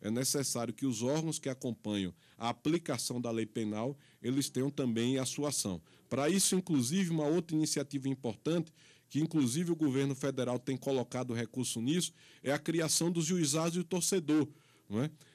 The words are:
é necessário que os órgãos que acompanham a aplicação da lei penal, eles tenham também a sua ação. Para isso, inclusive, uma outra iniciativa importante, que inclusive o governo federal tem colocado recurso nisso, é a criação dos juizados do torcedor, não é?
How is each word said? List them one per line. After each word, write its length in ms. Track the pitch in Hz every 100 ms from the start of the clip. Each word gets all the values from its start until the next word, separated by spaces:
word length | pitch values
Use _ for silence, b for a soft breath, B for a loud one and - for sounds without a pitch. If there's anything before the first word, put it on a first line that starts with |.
é 80 | 104
necessário 640 | 117 135 147 135 127 117
que 140 | - 135
os 160 | 110
órgãos 380 | 120 151 160 147
que 80 | 139
acompanham 640 | 131 131 113 107 104 92 82 b -
a 100 | 117
aplicação 720 | 117 151 170 165 123 - 123
da 80 | 120
lei 120 | 113
penal, 540 | 110 - 107 107 120 139 b b
eles 260 | 117 135 135
tenham 220 | - 135
também 480 | 139 131 113 120 135
a 60 |
sua 240 | 127 - 147
ação. 340 | 131 - 87 b b _
Para 220 | 127 143
isso, 240 | 190 -
inclusive, 560 | 185 180 151 117 180 185
uma 160 | 160 147
outra 300 | 170 170 156
iniciativa 520 | 156 - 143 143 135
importante, 640 | 131 123 104 - 175 165 B B B _
que 100 | -
inclusive 540 | 160 160 127 131 175
o 40 | 170
governo 380 | 156 131 139
federal 460 | 135 139 131 123 123
tem 160 | - 127
colocado 580 | - 135 120 123 123
recurso 460 | 117 117 - 120 -
nisso, 320 | 117 170 165 B B B
é 120 | -
a 60 | 147
criação 520 | - 165 160 - 165
dos 140 | 170
juizados 500 | 156 180 151 151 170
do 80 | 170
torcedor, 640 | 175 185 - 196 147 156 139 B B B -
não 140 | 104
é? 80 | 151 156 B